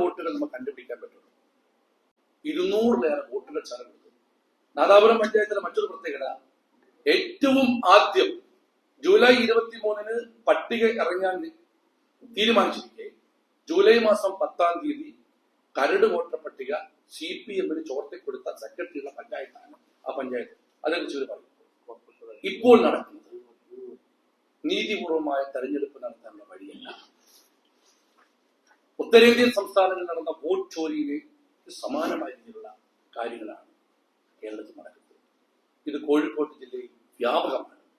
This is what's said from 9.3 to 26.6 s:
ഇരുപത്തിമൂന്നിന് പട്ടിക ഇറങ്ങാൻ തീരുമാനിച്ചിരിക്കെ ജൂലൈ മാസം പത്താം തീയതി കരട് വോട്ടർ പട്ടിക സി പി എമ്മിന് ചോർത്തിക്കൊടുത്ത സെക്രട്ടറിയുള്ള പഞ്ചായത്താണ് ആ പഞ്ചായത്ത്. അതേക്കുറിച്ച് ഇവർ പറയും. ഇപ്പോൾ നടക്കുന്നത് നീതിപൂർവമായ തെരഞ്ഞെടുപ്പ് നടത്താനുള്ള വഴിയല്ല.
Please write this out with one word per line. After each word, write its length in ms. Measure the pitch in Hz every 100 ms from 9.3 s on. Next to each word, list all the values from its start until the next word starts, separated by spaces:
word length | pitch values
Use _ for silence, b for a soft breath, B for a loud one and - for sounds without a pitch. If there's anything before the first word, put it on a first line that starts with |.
| 247
ഇരുപത്തിമൂന്നിന് 680 | 226 226 226 233 214 208 214 233 233 _ -
പട്ടിക 380 | 156 - 233 226 226
ഇറങ്ങാൻ 340 | 165 180 190 180 160 - _ _ _ _ _ _ - -
തീരുമാനിച്ചിരിക്കെ 720 | 226 220 185 - - - - - _ _ _ _ -
ജൂലൈ 260 | 170 202 233 220
മാസം 260 | 196 196 190
പത്താം 340 | 147 - 170 165
തീയതി 280 | 151 135 - - _ _ _ _ _ -
കരട് 280 | 143 - -
വോട്ടർ 260 | 170 - 156
പട്ടിക 280 | 147 - 131 147 - _ _
സി 140 | - - -
പി 100 | - -
എമ്മിന് 200 | 151 160 -
ചോർത്തിക്കൊടുത്ത 640 | 131 147 120 - 127 - -
സെക്രട്ടറിയുള്ള 480 | 110 - 170 143 139 -
പഞ്ചായത്താണ് 580 | - 147 - - - - _ _ -
ആ 20 | 139
പഞ്ചായത്ത്. 380 | 127 123 113 - _ _
അതേക്കുറിച്ച് 340 | 156 170 151 139
ഇവർ 80 | 131
പറയും. 1080 | - _ _ _ _ - 113 _ _ 113 110 190
ഇപ്പോൾ 260 | - 247 240 -
നടക്കുന്നത് 460 | - - - _ 359 - _ _ 381 381 - _ _ _ _ _ _ 151
നീതിപൂർവമായ 760 | 196 - 202 175 160 151 139 135
തെരഞ്ഞെടുപ്പ് 440 | 131 131 143 135 127
നടത്താനുള്ള 400 | 123 117 110 104 98
വഴിയല്ല. 380 | 95